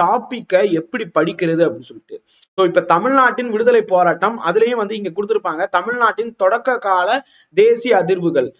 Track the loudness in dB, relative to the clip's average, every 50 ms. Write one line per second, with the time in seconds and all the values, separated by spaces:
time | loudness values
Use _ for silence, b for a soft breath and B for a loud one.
0 | 0 2 0 -2 -4 -6 -12 -12 -4 0 0 2 2 2 0 -2 -4 -4 -8 -8
1 | -6 -4 -2 -2 0 -2 -2 -4 -2 -2 0 2 0 0 -2 -6 -14 -20 -20 -20
2 | _ -18 -20 -20 _ b b b b b _ 0 2 2 2 2 2 2 2 2
3 | 2 2 2 2 2 2 0 -2 -4 -4 -2 0 2 4 4 2 2 2 2 2
4 | 4 2 2 0 -2 -2 -2 -2 -4 0 0 2 2 0 0 -2 -4 -6 -6 -8
5 | -8 -8 -6 -6 -4 -2 -2 -2 -4 -4 -6 -4 -4 -2 -2 -2 -2 -2 -2 0
6 | 0 0 0 -2 -6 -8 -4 -2 0 0 0 0 -2 -2 -4 -2 -2 -2 0 0
7 | 0 0 -2 -4 -4 b b b b b b 2 4 4 2 0 0 0 0 2
8 | 2 0 -2 -2 -2 -2 0 -2 -2 -4 -6